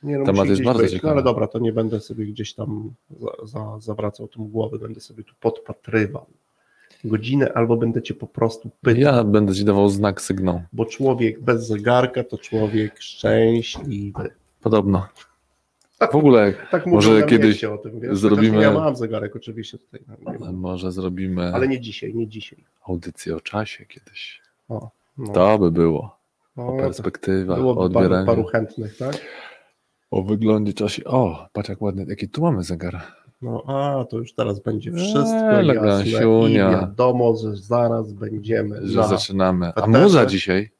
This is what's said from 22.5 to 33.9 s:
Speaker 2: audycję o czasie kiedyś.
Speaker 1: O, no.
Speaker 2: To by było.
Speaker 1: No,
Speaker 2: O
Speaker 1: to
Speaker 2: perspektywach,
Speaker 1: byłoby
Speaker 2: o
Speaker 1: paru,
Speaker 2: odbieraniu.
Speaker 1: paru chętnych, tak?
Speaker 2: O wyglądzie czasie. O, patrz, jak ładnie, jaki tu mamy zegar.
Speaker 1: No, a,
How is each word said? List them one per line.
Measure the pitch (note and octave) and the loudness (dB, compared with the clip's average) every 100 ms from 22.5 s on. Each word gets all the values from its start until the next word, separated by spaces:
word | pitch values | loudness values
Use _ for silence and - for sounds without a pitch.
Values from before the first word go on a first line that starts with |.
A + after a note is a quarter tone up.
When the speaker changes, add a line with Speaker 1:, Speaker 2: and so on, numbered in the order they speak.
| - _ _ - | -20 _ _ -10
Speaker 2:
audycję | F2+ F2 - - D#2+ | -8 -8 -16 -10 -10
o | |
czasie | - G#2 G#2+ - | -8 -8 -8 -12
kiedyś. | G2 - _ - - - _ _ _ | -20 -20 _ -20 -20 -20 _ _ _
Speaker 1:
O, | A2 A#2 _ _ - | -14 -14 _ _ -16
no. | A#2 | -4
Speaker 2:
To | G2+ F#2 G#2+ | 2 4 6
by | F2+ | 4
było. | E2 E2 D2+ - _ _ _ _ - | 4 2 2 -6 _ _ _ _ -12
Speaker 1:
No, | B2 | -8
Speaker 2:
O | B2+ | -4
Speaker 1:
to | |
Speaker 2:
perspektywach, | C3+ - G2+ - - F#2+ F#2 F2 | -4 -4 -8 -8 -4 -2 0 0
Speaker 1:
byłoby | B2+ A#2 | 0 2
Speaker 2:
o | F#2 | 2
Speaker 1:
paru, | - | 2
Speaker 2:
odbieraniu. | F#2+ F2+ F#2+ | 4 2 2
Speaker 1:
paru | A2+ | 0
chętnych, | A2+ A#2 A2 - G#2+ - | 0 -2 -4 -8 -12 -8
tak? | B2+ C#3+ - - - - _ _ _ _ _ | -8 -8 -12 -18 -20 -20 _ _ _ _ _
Speaker 2:
O | - | -4
wyglądzie | F#2+ G#2 A2 G#2+ G#2 | -2 0 2 2 0
czasie. | F#2+ G#2+ - | -2 -4 -4
O, | - B2+ A2+ E2 - | -2 0 0 -2 -10
patrz, | - G2+ | -10 -8
jak | G2 | -6
ładnie, | G#2 F#2+ E2+ | -6 -6 -8
jaki | G2+ G2+ | -8 -8
tu | - | -2
mamy | E3+ A#2 | -2 -2
zegar. | E2+ F2 F2+ F2+ E2 _ _ _ | -4 -6 -8 -10 -14 _ _ _
Speaker 1:
No, | A#2+ A#2 - | -10 -10 -6
a, | C#3 C#3 | -4 -2